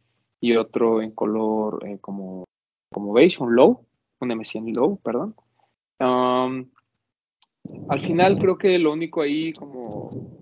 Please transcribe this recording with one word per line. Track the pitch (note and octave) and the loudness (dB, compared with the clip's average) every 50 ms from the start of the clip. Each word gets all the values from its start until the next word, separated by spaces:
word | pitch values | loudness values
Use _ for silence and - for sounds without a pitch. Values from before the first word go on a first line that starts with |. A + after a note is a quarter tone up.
| _ _ _ _ _ _ _ _ | _ _ _ _ _ _ _ _
y | - A#2+ A#2 | 0 2 2
otro | A#2 A2 - - A#2+ A#2 A2+ A2+ A2 | 2 2 0 0 0 2 2 2 2
en | A2 A2 | 0 -4
color, | A2 - G#2+ G#2+ G#2+ A2 A2 G#2+ A2 G#2+ G#2+ G#2+ - - - G#2 | -6 -4 -2 -2 0 0 0 0 0 -2 -2 -4 -6 -8 -8 -10
eh, | G2+ G2+ | -12 -12
como, | - G2+ G2 G2 F#2+ F#2 F#2 F#2 F2+ - _ _ _ _ _ _ _ _ | -12 -12 -10 -10 -10 -10 -12 -14 -14 -16 _ _ _ _ _ _ _ _
como | - F#2+ G#2 G2+ G#2 | -10 -8 -6 2 4
beige, | A#2+ D#3+ F#3 - - | 6 6 6 4 0
un | C3 A#2 A#2 | 0 2 6
low, | B2 C#3+ G#3+ B3+ - - _ _ _ _ _ _ _ | 8 8 6 6 2 -4 _ _ _ _ _ _ _
un | B2+ B2 | -6 -6
M | A#2 A2+ G#2+ | -6 -6 -8
cien | - - A2 A2+ A2+ G#2+ | -8 -10 -8 -6 -4 0
low, | A2+ C3 F#3 G3+ G3 | 0 0 0 0 -4
perdón. | - A#2 A2+ B2 E3+ A3 - _ _ _ _ _ _ _ _ _ _ _ _ - | -6 -4 -4 -4 -6 -8 -10 _ _ _ _ _ _ _ _ _ _ _ _ -2
Um, | C3+ B2+ B2+ B2+ B2+ B2+ B2 B2+ B2+ B2+ C3 C3 B2+ - _ _ _ _ _ _ _ _ _ _ _ _ _ _ _ _ _ _ - - - - - - | 0 0 2 2 2 2 2 0 0 -2 -4 -6 -10 -14 _ _ _ _ _ _ _ _ _ _ _ _ _ _ _ _ _ _ -20 -18 -16 -14 -6 -6
al | C#3 C#3 | -4 -4
final | - - E3 E3+ F#3 F#3+ G3+ - | -2 -2 2 4 4 4 4 4
creo | G3 F#3 F3 - | 2 2 2 2
que | - G3 F3+ F3 | 2 2 4 4
lo | E3 D3+ | 2 2
único | D3+ D#3+ E3+ D#3+ - E3+ | 0 -2 -4 -4 -2 -2
ahí | D3+ D3 C#3+ D#3 D#3+ E3 | -2 0 -2 -2 -2 -4
como, | D#3 D3 C#3+ C#3+ C3+ B2+ A#2+ A2 G#2 G2+ - - - - - - - - | -8 -10 -14 -16 -12 -12 -10 -10 -10 -10 -10 -10 -12 -12 -12 -14 -18 -20